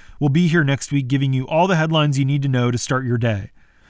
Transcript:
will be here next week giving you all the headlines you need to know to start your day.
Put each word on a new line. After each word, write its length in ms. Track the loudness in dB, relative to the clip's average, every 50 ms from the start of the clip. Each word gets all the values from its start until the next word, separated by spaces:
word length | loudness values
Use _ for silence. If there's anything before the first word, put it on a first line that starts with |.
| -20 -20 -6 -2
will 100 | 0 2
be 180 | 2 2 2 2
here 160 | 2 2 2
next 280 | 2 0 -2 -2 -2
week 160 | -2 -2 -2 0
giving 260 | 0 0 0 0 0
you 140 | -2 -2 -2
all 180 | 0 0 2
the 100 | 2 2
headlines 440 | 2 2 2 2 2 2 2 2 0
you 60 | 0
need 180 | 0 0 0 0
to 40 | 0
know 220 | 0 0 0 0
to 80 | 0 -2
start 280 | -2 -2 -4 -2 -2
your 120 | -2 -2 0
day. 340 | 0 0 -2 -2 -6 -10 -16 -20 -20 _ _ _ _